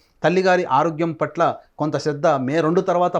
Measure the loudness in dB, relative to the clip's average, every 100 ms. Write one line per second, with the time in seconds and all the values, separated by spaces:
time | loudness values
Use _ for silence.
0 | _ _ -2 2 2 2 2 2 2 0
1 | -4 -2 -4 0 0 -2 -10 -6 -4 -2
2 | -4 -2 0 0 0 0 0 0 0 0
3 | 0